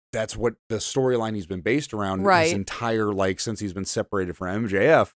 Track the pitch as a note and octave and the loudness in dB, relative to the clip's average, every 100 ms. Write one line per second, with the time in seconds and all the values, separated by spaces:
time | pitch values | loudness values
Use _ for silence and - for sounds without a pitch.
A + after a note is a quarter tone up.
0 | _ A2+ A2 A2 A#2 - - G#2+ - C#3 | _ -6 -4 -2 -2 -4 -6 -6 -2 0
1 | B2+ B2 A2 G#2+ E2 F#2 G#2 C#3 D3 G#2+ | 2 2 0 -4 -6 -4 0 0 0 -4
2 | G2 F#2+ G3 F3+ D#3+ F#3+ F#2+ - A#2 A2 | -2 0 4 4 4 0 -4 -4 -2 0
3 | G#2+ G2 F#2+ F#2 - G#2+ G#2 F2+ F#2 A2+ | 0 0 0 0 -4 -6 -6 -6 -6 -4
4 | G2+ G2+ F2+ E2+ F2+ G#2 A2+ F#2+ B2+ D3+ | -4 -2 -4 -4 -4 -2 0 2 6 6
5 | G2+ | 4